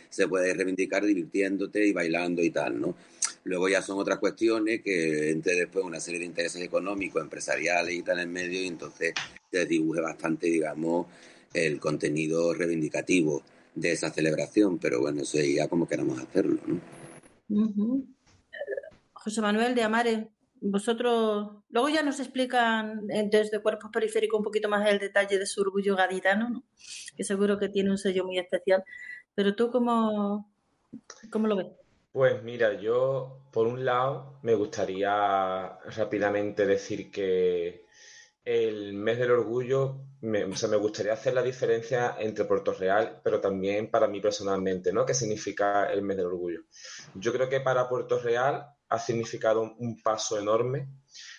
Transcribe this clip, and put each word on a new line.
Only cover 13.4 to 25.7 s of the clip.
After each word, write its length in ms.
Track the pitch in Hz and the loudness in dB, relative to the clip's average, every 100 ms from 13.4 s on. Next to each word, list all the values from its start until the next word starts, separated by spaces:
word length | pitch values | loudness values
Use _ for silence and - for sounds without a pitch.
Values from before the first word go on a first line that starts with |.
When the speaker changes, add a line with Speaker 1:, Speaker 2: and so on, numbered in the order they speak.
| - - - | -6 -20 -16
Speaker 1:
de 200 | - 85 | -4 0
esa 180 | 80 80 | 0 -2
celebración, 680 | 78 78 78 82 - 101 82 | 0 0 2 0 4 4 4
pero 220 | 73 62 | 0 0
bueno, 220 | 69 73 | 0 -2
eso 180 | 67 73 | -2 0
ya 300 | 73 73 76 | 2 2 2
como 180 | 85 80 | 0 0
queramos 320 | 76 71 65 | 0 -2 -4
hacerlo, 400 | 64 92 98 - - | -4 0 2 0 -2
¿no? 140 | 180 - - - - - _ - 208 | -6 -6 -18 -20 -20 -20 _ -4 0
Speaker 2:
Ujú. 440 | 220 202 214 269 - - _ _ _ 679 554 - - - _ | 0 0 0 -2 -4 -14 _ _ _ -12 -10 -8 -10 -16 _
José 280 | - - 214 | -16 -8 -2
Manuel 320 | 208 214 240 | 0 2 2
de 100 | 240 | 2
Amare, 440 | 220 226 240 220 220 _ _ _ | 2 2 2 0 -4 _ _ _
vosotros, 1000 | 202 196 208 233 247 233 220 208 208 - _ | -2 -2 0 0 2 2 2 0 -4 -10 _
luego 200 | 226 277 | 0 2
ya 140 | 311 | 2
nos 160 | 294 277 | 0 -2
explican, 920 | 262 254 254 254 233 220 214 220 208 | -4 -2 0 2 2 2 -2 -6 -4
eh, 180 | 208 208 | -2 4
desde 300 | 214 214 214 | 4 4 0
Cuerpos 280 | 214 214 214 | 0 -2 -2
Periféricos 460 | 233 214 220 214 214 | -2 0 0 2 0
un 60 | |
poquito 240 | 208 208 208 | 0 0 2
más 200 | 208 208 | 2 4
el 100 | 202 | 2
detalle 400 | 196 202 196 196 | 2 0 2 2
de 60 | 202 | 0
su 160 | - | -2
orgullo 340 | 196 | 0